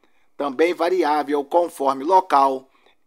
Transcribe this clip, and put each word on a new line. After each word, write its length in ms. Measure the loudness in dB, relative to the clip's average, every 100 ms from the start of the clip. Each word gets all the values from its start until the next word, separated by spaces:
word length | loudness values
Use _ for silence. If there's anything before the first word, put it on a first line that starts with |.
| _ _ _ -8
também 320 | -6 0 0
variável 680 | 0 -2 0 0 -2 -2 -4
conforme 580 | -2 -2 -2 -2 -2 -2
local, 640 | 2 2 4 2 2 0 -10 _ _ _